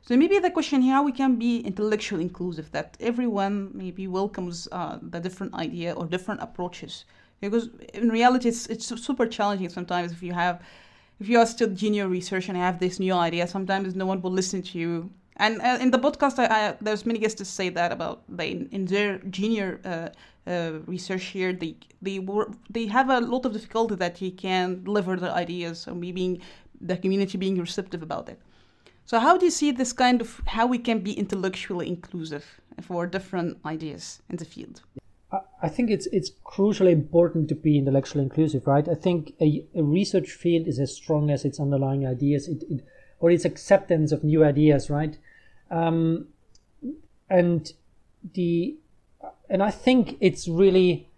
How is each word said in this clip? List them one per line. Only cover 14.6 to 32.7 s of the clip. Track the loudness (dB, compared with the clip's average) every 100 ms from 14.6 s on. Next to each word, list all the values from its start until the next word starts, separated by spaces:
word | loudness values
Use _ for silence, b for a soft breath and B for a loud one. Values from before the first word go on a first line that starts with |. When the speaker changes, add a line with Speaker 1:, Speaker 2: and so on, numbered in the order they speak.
Speaker 1:
to | -6 -6
you. | -4 -4 -8 -16 _ -2
And, | 0 2
uh, | 0 2
in | 2
the | 4
podcast, | 2 2 0 2
I, | 2 2 0
I, | -2
there's | -4 -2
many | -2 -2
guests | -2 -4
to |
say | -10 -4 -4
that | 0 -2
about | -2 -8 -10 -14
they, | -8 -6
in, | -6 -8
in | -6
their | -2 0 0 -2 -8
junior, | -4 0 0 -2 -6
uh, | -8 -8 -8 -14 -20 _ -6
uh, | -4 -4 -8
research | -8 -8 -4 -6
here, | -6 -4 -2
they, | -2 -8 -10 _ _
they | -8 -6
were, | -4 -2 -4 -8 -8
they | -6 0
have | 2 4
a | 2
lot | 2 0
of | -2
difficulty | -4 -4 -2 0
that | 0 -2 -2
he | -8
can | -6 -2 0 0 -4
deliver | -2 0 0 -2
their | -2
ideas, | -2 -4 -6 -8 -10 -10
or |
maybe | -8 -8 -4 -2 -2 B B B -12
the | -6 -2
community | 0 0 0 -2
being | 0 -2
receptive | -2 -6 -8 -10
about | -8 -8 -10
it. | -18 _ b b b b b
So | -2 2
how | 6 6
do |
you | 4
see | 2 0
this | 0 -2
kind | 2 4 4
of, | -2 -6 -4
how | 0 2
we | 2
can | 0 -2
be | -2
intellectually | -4 -4 -2 -4 -4 -8 -6 -4
inclusive | -6 -8 -10 -8 -10 -12 -20 _